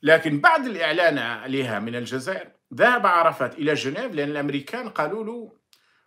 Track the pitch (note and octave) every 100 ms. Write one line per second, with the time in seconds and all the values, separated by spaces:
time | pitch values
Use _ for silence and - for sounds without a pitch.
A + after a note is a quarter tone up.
0 | - D#4+ D#4 C#3+ F4 E4 B3+ F#3 D#3+ E3
1 | E3+ C#3+ A#2 A2+ B2+ C3+ B2 G#2 A2+ A#2+
2 | A#2+ C3 C3 F#3+ F3 _ - B2 A3+ B3
3 | G3 F3 E3 - B2 - D3 C#3 C3 F3
4 | B3+ D#3 C#3+ D3 C#3+ C#3 C3 A#3 A3+ -
5 | D3+ G#3+ G#3+ A#3+ A3 _ _ _ _ _